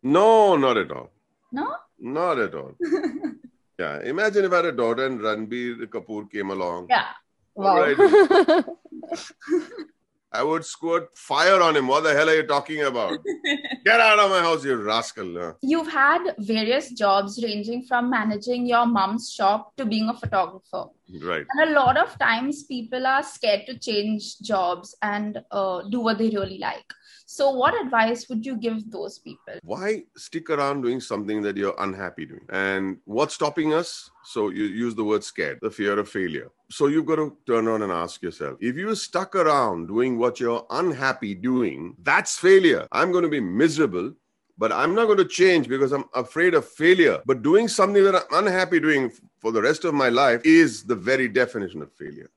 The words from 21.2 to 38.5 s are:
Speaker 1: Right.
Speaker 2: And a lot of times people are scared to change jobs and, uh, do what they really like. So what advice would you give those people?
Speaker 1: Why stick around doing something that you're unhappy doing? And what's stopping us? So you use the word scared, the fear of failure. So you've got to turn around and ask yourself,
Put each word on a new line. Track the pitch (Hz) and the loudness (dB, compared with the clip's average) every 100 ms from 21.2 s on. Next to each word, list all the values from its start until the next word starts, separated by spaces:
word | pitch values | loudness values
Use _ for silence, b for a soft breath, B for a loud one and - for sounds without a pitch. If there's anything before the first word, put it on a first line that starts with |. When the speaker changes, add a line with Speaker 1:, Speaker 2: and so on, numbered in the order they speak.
Speaker 1:
Right. | 82 82 71 | -4 -4 -4
Speaker 2:
And | 269 320 | 0 2
a | |
lot | 294 254 262 | 4 4 2
of | 381 - | 0 0
times | 233 226 262 285 | -2 0 -4 -8
people | - 254 226 254 262 | -10 -12 -8 -4 -2
are | 269 | -2
scared | 294 - 226 208 - | -4 -6 -2 -2 -4
to | 240 | -12
change | - 208 208 214 - - | -4 -2 -2 -4 -6 -16
jobs | 202 202 175 175 185 - | -4 -2 -2 -4 -10 -8
and, | 208 208 208 214 - | -4 -4 -6 -10 -8
uh, | 202 190 180 190 | -4 -4 -4 -6
do | 240 | -4
what | 226 214 | -2 0
they | 226 | 0
really | 208 190 190 | -2 -6 -8
like. | - - _ - b b _ | -8 -10 _ -20 b b _
So | - 277 | -2 0
what | 262 269 466 | 2 0 0
advice | 262 240 226 233 - | -2 0 0 -2 -6
would | 226 | -8
you | 240 240 | -8 -6
give | 226 220 208 | -6 -6 -10
those | - 170 - | -12 -12 -14
people? | - - - 117 | -20 -20 -18 -20
Speaker 1:
Why | 82 120 196 214 - _ | -12 -8 -6 -6 -8 _
stick | - 165 165 | -12 -12 -4
around | 147 139 143 | -2 -2 -2
doing | 123 131 | -2 -4
something | 123 104 101 107 | -6 -8 -4 -4
that | 104 98 | -4 -2
you're | 98 - | -4 -2
unhappy | 98 95 92 - 76 | -6 -6 -10 -10 -14
doing? | 73 - | -14 -8
And | 95 98 98 95 95 | -4 -2 -2 -4 -8
what's | - 107 147 | -8 -2 -2
stopping | - 151 147 156 | -2 -4 -2 0
us? | 156 175 - - _ | 0 -2 -12 -20 _
So | - 120 104 | -12 -6 -4
you | 90 | -4
use | 107 101 120 110 | -6 -4 -6 -4
the | |
word | 107 107 | -2 -2
scared, | 104 - 78 67 | -4 -8 -6 -6
the | 110 | -10
fear | - 101 101 | -4 -2 -2
of | 101 | -4
failure. | 123 90 73 58 _ _ | -4 -6 -6 -12 _ _
So | - 143 | -2 0
you've | 156 156 | 2 0
got | 160 | -2
to | 151 - - | -2 -8 -2
turn | 117 113 | 0 0
around | 110 | -2
and | 104 | -2
ask | 85 85 - | -4 -6 -8
yourself, | 90 - 73 | -12 -8 -10